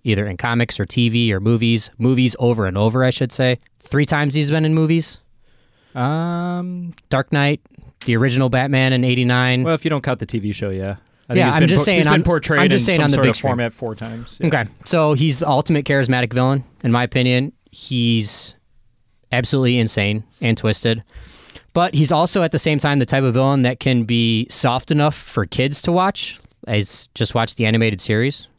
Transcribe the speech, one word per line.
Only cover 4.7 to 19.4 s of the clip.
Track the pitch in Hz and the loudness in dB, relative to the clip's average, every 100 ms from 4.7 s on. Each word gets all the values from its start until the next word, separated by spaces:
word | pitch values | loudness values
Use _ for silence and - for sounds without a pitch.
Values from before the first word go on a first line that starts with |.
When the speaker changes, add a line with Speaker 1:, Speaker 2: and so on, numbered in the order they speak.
Speaker 1:
movies. | 160 156 165 156 - _ _ _ _ _ _ _ | 2 2 0 -2 -12 _ _ _ _ _ _ _
Speaker 2:
Um, | 127 123 156 170 175 175 175 180 180 175 - _ | -4 -2 -2 -4 -4 -4 -6 -8 -10 -12 -14 _
Speaker 1:
Dark | 135 135 | -4 0
Knight, | 147 143 151 - - - _ - | 0 0 0 -6 -20 -20 _ -2
the | 117 | 2
original | 117 123 131 | 2 2 0
Batman | 127 135 135 131 | 0 0 2 2
in | 131 | 2
eighty-nine. | 127 127 123 123 127 127 | 2 2 2 2 2 2
Speaker 2:
Well, | 131 | 0
if | 160 | 0
you | 165 | 0
don't | 147 | -2
count | 135 123 | -2 -4
the | 107 | -4
T | 113 | -4
V | 101 | -4
show, | 98 101 | -4 -6
yeah. | 95 95 101 _ _ _ | -4 -6 -8 _ _ _
I | |
think | 120 | 0
Speaker 1:
Yeah, | 156 | 2
Speaker 2:
he's | |
Speaker 1:
I'm | 151 | 4
Speaker 2:
been | 165 | 4
Speaker 1:
just | 190 | 4
Speaker 2:
por-, | |
Speaker 1:
saying | 196 175 | 2 2
Speaker 2:
he's | 151 | 4
been | |
Speaker 1:
on, | 151 | 2
Speaker 2:
portrayed | 160 165 - 147 | 2 0 0 2
Speaker 1:
I'm | 139 | 4
just | 196 | 2
Speaker 2:
in | 120 | 2
Speaker 1:
saying | 170 | 2
Speaker 2:
some | |
Speaker 1:
on | 147 | 2
the | |
Speaker 2:
sort | 139 | 4
Speaker 1:
big | 131 | 2
Speaker 2:
of | - | 2
Speaker 1:
screen. | 139 | -2
Speaker 2:
format | 123 117 | -2 -4
four | - 120 | -4 -10
times. | 107 113 113 117 - | -8 -10 -12 -14 -4
Yeah. | 170 | -2
Speaker 1:
Okay, | 147 110 - | 0 -4 -10
so | - 170 156 | -4 0 2
he's | 143 160 131 | 2 2 0
the | 151 | 0
ultimate | 135 - 151 | 0 2 0
charismatic | 135 139 127 127 120 | 2 0 2 0 0
villain, | 117 127 139 - _ | 0 2 0 -4 _
in | 127 | 0
my | 117 | 0
opinion. | 123 135 127 123 139 - _ | 0 0 2 2 -2 -8 _
He's | - - 127 117 117 104 - - - _ _ _ _ _ _ _ | -20 -6 -2 2 0 0 -6 -8 -14 _ _ _ _ _ _ _
absolutely | 123 | -4